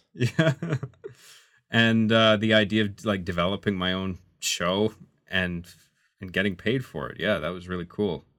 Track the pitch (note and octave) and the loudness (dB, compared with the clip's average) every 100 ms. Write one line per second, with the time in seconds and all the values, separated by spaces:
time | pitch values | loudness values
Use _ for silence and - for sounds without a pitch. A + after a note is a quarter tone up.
0 | _ - B2 - D#3+ C#3 E3+ D3 B2+ - | _ -4 -2 2 0 0 -4 -6 -8 -14
1 | - - - - _ _ _ A2+ A2+ A2+ | -20 -20 -20 -20 _ _ _ 2 4 4
2 | A2 A2+ A2 G#2+ A2 A2 G#2 G#2+ G#2 G2+ | 4 6 6 4 4 4 4 2 0 -2
3 | A2 G2 F2+ F2 F2 G2 - G2 F2+ F#2 | -2 -2 -2 -2 0 0 -2 -2 0 -2
4 | F#2+ F#2 - _ - - F2 G2 G#2+ - | -4 -8 -12 _ -6 -4 -2 0 0 -4
5 | - _ _ F#2+ F2+ F2 E2+ - _ _ | -20 _ _ -4 -2 -4 -12 -20 _ _
6 | _ _ F#2 F2 G2+ F#3+ - F#3 B2 D#2+ | _ _ -6 -2 -2 -2 -2 -2 -4 -8
7 | B1+ - F2+ G2 D2+ F#2 F2 F2+ F2 - | -10 -4 -2 -2 -2 -8 -8 -8 -8 -4
8 | G#2 D2+ - | -4 -4 -10